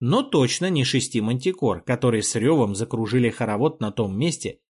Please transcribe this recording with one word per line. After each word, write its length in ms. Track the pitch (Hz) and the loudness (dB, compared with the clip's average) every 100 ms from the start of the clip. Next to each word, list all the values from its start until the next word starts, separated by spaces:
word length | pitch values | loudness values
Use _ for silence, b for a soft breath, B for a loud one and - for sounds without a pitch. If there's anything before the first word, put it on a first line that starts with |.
но 220 | 120 220 | 0 2
точно 480 | 269 156 123 - 185 | 2 2 2 2 0
не 140 | 160 | 0
шести 360 | 127 131 - 117 | 2 0 0 -2
мантикор, 640 | 107 123 180 185 123 85 | -2 -2 -2 0 -2 -2
которые 400 | - 123 127 113 | -2 0 2 2
с 120 | - | 0
рёвом 400 | 113 120 160 107 | 0 2 2 2
закружили 540 | 98 117 113 110 127 117 | -2 -4 -4 0 2 2
хоровод 520 | - 110 104 156 - | 0 -2 0 -2 -2
на 120 | 104 | -6
том 260 | 98 104 98 | -2 -2 0
месте, 400 | 165 - 101 - _ | -2 -2 -8 -10 _